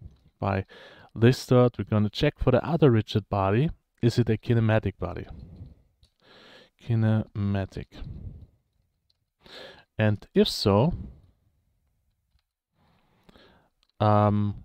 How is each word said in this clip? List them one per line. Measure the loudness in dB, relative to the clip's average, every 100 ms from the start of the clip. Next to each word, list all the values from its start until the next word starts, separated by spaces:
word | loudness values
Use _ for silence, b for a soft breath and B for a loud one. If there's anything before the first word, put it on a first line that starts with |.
| -20 _ _ _
by | -4 -4 -6 B B B B
this | 2 2 2 2
dot. | 2 2 0
We're |
gonna | -2 0 0
check | -2 -4 -2
for | 0
the | 0
other | 0 2 4
rigid | 4 0 -6 -4
body. | -2 0 0 -2 -4 _ _
Is | -2 0
it | 0
a | -2
kinematic | 0 0 2 0 -2 -8
body? | -10 -10 -14 -18 -20 -20 -20 -20 _ _ _ _ B B B B B _
Kinematic. | -4 0 2 0 -4 -6 -4 -4 -6 -10 -16 -16 -16 B B B B B _ _ _ _ _ _ _ _ B B B B B -2
And | 0 0 -4
if | 0 0
so, | 0 2 4 2 -2 -12 -18 _ _ _ _ _ _ _ _ _ _ _ _ _ _ _ _ b b b b b b b b b _ _ _
um, | 2 4 4 2 -2 -6